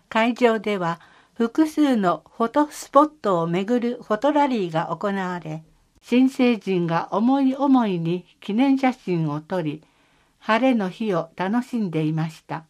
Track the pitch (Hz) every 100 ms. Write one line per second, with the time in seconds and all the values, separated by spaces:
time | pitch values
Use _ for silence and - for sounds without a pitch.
0 | - 220 233 233 240 220 214 202 170 170
1 | - _ _ - 233 320 311 302 294 233
2 | 180 160 _ - 226 294 294 - - 277
3 | 302 _ 214 175 165 175 196 247 240 247
4 | - 214 277 294 285 233 175 160 170 165
5 | 202 196 180 180 160 156 - _ _ _
6 | - 240 262 - 247 226 190 185 170 165
7 | - 190 240 269 262 269 277 262 220 175
8 | 165 180 - _ - 214 277 269 262 240
9 | - 170 156 147 156 185 156 151 _ _
10 | _ _ _ _ - 226 262 240 185 -
11 | 220 170 - - 185 240 247 240 196 160
12 | 156 160 160 - - 143